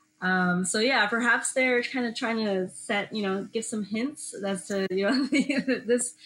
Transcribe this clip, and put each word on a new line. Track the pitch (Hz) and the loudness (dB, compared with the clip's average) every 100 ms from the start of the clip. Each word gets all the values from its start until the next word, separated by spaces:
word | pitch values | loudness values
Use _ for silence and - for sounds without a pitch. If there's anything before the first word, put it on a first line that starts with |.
| _ - | _ -6
Um, | 185 185 180 180 | 0 2 4 2
so, | 185 214 | 2 2
yeah, | 247 254 208 | 2 4 2
perhaps | 233 240 247 - | 2 2 2 2
they're | 262 254 240 | 2 4 2
kind | 240 262 240 | 0 -2 -2
of | |
trying | 226 226 226 | -2 -2 0
to | 214 190 185 | 0 0 -2
set, | - - 202 196 | -6 -4 -2 -2
you | 214 | -2
know, | 196 196 - | -2 -2 -2
give | 226 | -6
some | 220 220 | -4 -6
hints | 190 220 269 302 - | -4 -2 -4 -6 -12
as | - 196 190 - | -6 -4 -4 -4
to, | 196 190 | -2 0
you | 185 | 0
know, | 202 262 277 | 2 2 2
<laughs> | 269 277 269 - 214 | 2 2 0 0 -2
this | 202 247 - - | 0 0 0 -8